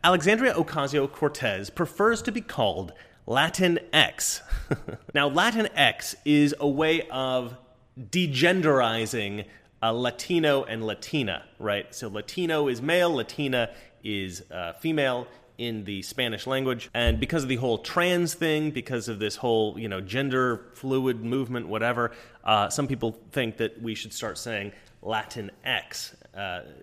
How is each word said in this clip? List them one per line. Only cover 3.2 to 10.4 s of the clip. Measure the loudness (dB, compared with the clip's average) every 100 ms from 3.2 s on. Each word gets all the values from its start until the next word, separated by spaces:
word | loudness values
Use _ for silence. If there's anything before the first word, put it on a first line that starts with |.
| -2
Latin | 2 2 2 2 2 2
X. | 4 4 0 -4 -4 -4 -4 -2 -6
<laughs> | -6 -12 -4
Now, | 0 2
Latin | 4 2 2 0 4
X | 4 2 -8 -4 4
is | 6 6 4
a | 0
way | 2 2 2 -2
of | -4 0 0 -2 -12 -20 _ _ -16
degenderizing, | -4 0 0 4 4 6 6 6 4 2 -2 -2 -4 -6 -10 -16 _ -2
uh, | 0
Latino | 2 -2 -2 0 2